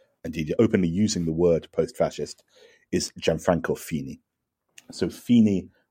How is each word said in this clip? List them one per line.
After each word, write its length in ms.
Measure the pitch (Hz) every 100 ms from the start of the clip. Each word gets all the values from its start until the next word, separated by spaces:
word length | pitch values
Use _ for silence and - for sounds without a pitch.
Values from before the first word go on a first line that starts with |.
| _ _
indeed 300 | - 82 78 87
openly 300 | 110 104 87
using 380 | 87 107 95 82
the 60 |
word 360 | 80 87 80 -
post-fascist, 720 | - 80 - 78 - 73 - _ _ - _ _
is 220 | 92 - -
Gianfranco 560 | - 80 92 85 - -
Fini. 440 | - 80 67 - _ _ _ _ _ - -
So 200 | - 87
Fini 580 | - - 120 107 95 92 _ _